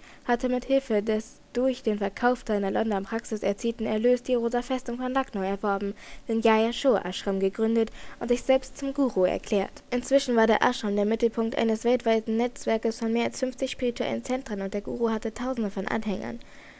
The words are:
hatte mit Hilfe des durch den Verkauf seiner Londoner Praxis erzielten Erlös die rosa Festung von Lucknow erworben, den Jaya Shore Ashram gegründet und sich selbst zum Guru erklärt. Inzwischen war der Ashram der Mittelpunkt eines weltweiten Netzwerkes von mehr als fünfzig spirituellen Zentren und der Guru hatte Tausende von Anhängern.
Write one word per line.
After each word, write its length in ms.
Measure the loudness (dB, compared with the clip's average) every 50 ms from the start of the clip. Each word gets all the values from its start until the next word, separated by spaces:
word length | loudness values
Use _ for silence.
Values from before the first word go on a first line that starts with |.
| -16 -20 -20 -8 -2
hatte 220 | 0 0 2 2
mit 160 | 0 0 -2 0
Hilfe 380 | 2 2 2 2 2 0 0
des 340 | 2 0 0 -2 -2 -6 -14 -20 -20 -6
durch 300 | -2 0 0 0 0 0
den 160 | -2 -2 0
Verkauf 460 | 0 -2 -4 -2 0 2 2 2 0 -2
seiner 220 | -2 0 0 0 0
Londoner 300 | 0 0 0 0 0 -2
Praxis 400 | -2 -4 -6 -6 -4 -6 -6 -2
erzielten 460 | -2 -2 -2 0 -2 -4 -2 -2 -2
Erlös 340 | -2 0 2 4 4 4 2 2
die 120 | 0 0
rosa 260 | 0 0 0 0 -2
Festung 360 | -2 -2 -4 -4 -4 -6 -6
von 160 | -4 -4 -2 0
Lucknow 300 | -2 -2 -2 -4 -4 -2
erworben, 520 | -2 -2 -2 0 -2 0 0 -2 -4 -6 -8 -14 -16 -16 -10 -6 -4
den 100 | -2 2
Jaya 300 | 4 6 6 6 4 2
Shore 320 | 0 2 2 4 4 4 2
Ashram 360 | -2 -6 -4 -2 -2 0 0
gegründet 500 | 0 0 0 0 0 2 2 2 2 0 -4 -10 -14 -14 -10 -6
und 100 | -2 0
sich 140 | 0 2 4
selbst 340 | 4 4 4 2 -2 -8
zum 160 | -6 -6 -2 0
Guru 320 | 2 2 2 4 2 2
erklärt. 460 | 2 2 -2 -2 0 0 0 0 -2 -6 -14 -6 -4
Inzwischen 460 | -4 -4 2 4 4 4 4 4 4
war 100 | 4 6
der 140 | 6 6 4
Ashram 340 | 4 2 2 0 -2 0 0
der 100 | 2 2
Mittelpunkt 520 | 2 2 2 2 0 2 0 -2 -2 0
eines 260 | 0 2 2 0 0 2
weltweiten 540 | 2 2 2 2 2 2 2 0 0 0
Netzwerkes 600 | 0 0 -2 -4 -4 -2 0 0 0 0 -2 -2 -2
von 120 | -2 0
mehr 140 | 0 0 0
als 140 | -2 -2 -2
fünfzig 320 | -4 -4 -2 -4 -4 -4
spirituellen 520 | -4 -2 -2 -2 -2 -2 -2 -2 -2 -4 -2
Zentren 380 | -4 -4 -4 -4 -6 -6 -4
und 140 | -4 -4 -4
der 60 | -6
Guru 280 | -6 -6 -4 -2 0 0
hatte 240 | 0 -2 -4 -6 -6
Tausende 380 | -4 -4 -4 -2 -2 -2 -2
von 160 | -2 -4 -2
Anhängern. 520 | -2 -2 -2 -2 -2 -4 -4 -4 -6 -8 -10 -14 -16 -20 -20 -20 -20 -20